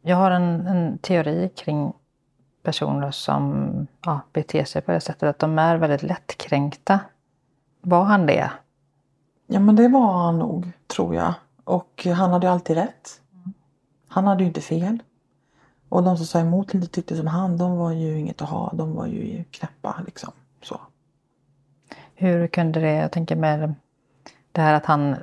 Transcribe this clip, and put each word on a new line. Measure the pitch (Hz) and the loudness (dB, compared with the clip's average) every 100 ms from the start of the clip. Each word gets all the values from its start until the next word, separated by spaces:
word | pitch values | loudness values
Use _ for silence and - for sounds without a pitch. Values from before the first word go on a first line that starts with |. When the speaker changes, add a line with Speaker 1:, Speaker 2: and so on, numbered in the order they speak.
Speaker 1:
Jag | 165 180 | 2 2
har | 190 | 4
en, | 180 175 170 180 | 4 2 0 0
en | 185 165 - | 0 -2 -4
teori | - 180 151 165 180 - | 0 0 0 -2 -4 -6
kring | - 151 147 - _ _ _ _ _ _ | -4 -2 -4 -8 _ _ _ _ _ _
personer | - 147 147 139 143 | -6 -4 -2 -2 -4
som, | - - 139 143 139 139 - 143 _ | -6 -2 0 0 -2 -4 -4 -8 _
ja, | - 147 - | -6 -6 -4
beter | - 151 156 | -6 -2 -2
sig | 143 156 | -2 -4
på | 165 | -2
det | 170 | -4
sättet, | - - 151 | -4 -4 -2
att | 143 | 0
de | 160 160 | -2 2
är | 160 165 | 2 2
väldigt | 160 143 | 0 0
lättkränkta. | 151 175 - - - 143 143 - - 196 - _ _ _ _ _ _ _ | -2 -8 -8 -14 -2 -2 -2 -6 0 0 0 _ _ _ _ _ _ _
Var | 180 175 | 2 2
han | 196 202 156 | 6 4 4
det? | - - - _ _ _ _ _ _ _ _ _ | 2 0 -6 _ _ _ _ _ _ _ _ _
Speaker 2:
Ja, | 196 | 4
men | 202 214 | 6 8
det | 240 | 8
var | 269 226 180 | 6 4 2
han | 170 165 | 0 0
nog, | 165 175 180 - _ | -2 -4 -8 -14 _
tror | - 175 | -4 -2
jag. | 165 - 170 _ _ | 0 -2 -4 _ _
Och | - 180 - - 180 175 | -4 -4 -4 -6 -2 0
han | 185 | 2
hade | 180 185 | 2 2
ju | |
alltid | 180 175 165 | 0 0 -2
rätt. | 220 - - - _ - 180 - _ _ _ _ _ | -2 -8 -20 -20 _ -18 -18 -18 _ _ _ _ _
Han | 190 196 | 0 2
hade | 190 | 2
ju | 180 | 0
inte | 156 | -2
fel. | - 165 180 226 - _ _ _ _ _ _ _ _ | -4 -4 -2 -4 -8 _ _ _ _ _ _ _ _
Och | 180 | 2
de | 180 175 | 2 0
som | 165 | 0
sa | 170 | 0
emot | 165 180 196 | 2 0 0
eller | 190 | -4
inte | 175 | -2
tyckte | - - 160 | -6 -6 -6
som | 156 | -2
han, | 170 185 170 | -2 -2 0
de | 180 175 | 0 0
var | 170 | -2
ju | 160 160 156 | -2 -4 -4
inget | 156 - | -6 -8
att | 147 | -8
ha. | 160 175 | -6 -6
De | 160 160 | -4 -6
var | 156 - | -6 -6
ju | 113 - - | -6 -8 -10
knäppa, | 170 - 160 _ - - - | -12 -12 -14 _ -8 -8 -12
liksom. | - - - _ _ | -14 -18 -18 _ _
Så. | - - - _ _ _ _ _ _ _ _ _ _ - - | -16 -16 -16 _ _ _ _ _ _ _ _ _ _ -20 -20
Speaker 1:
Hur | _ 185 170 170 | _ 2 2 0
kunde | - 165 160 | 0 0 2
det, | 156 | 0
jag | 151 156 | 0 0
tänker | 170 165 165 | -2 -2 0
med | 160 151 156 147 _ _ _ _ - _ _ | 0 0 -2 -6 _ _ _ _ -20 _ _
det | - | 2
här | 156 | 6
att | 151 151 | 4 4
han | 147 143 131 | 2 2 -2